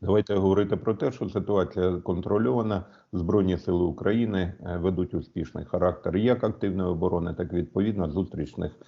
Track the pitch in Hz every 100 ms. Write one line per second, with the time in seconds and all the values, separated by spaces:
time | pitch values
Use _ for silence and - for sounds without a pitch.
0 | 92 104 101 101 95 98 101 104 113 104
1 | 139 - 98 104 90 101 90 - 90 90
2 | 95 87 - 104 120 123 107 98 - -
3 | _ 90 85 104 92 90 - 87 87 -
4 | 98 117 110 98 87 - 90 87 90 90
5 | 90 82 - 85 82 80 - 90 90 -
6 | 90 92 120 123 110 - 101 92 90 87
7 | 90 87 85 85 87 87 85 95 107 98
8 | 82 80 92 - 73 92 85 -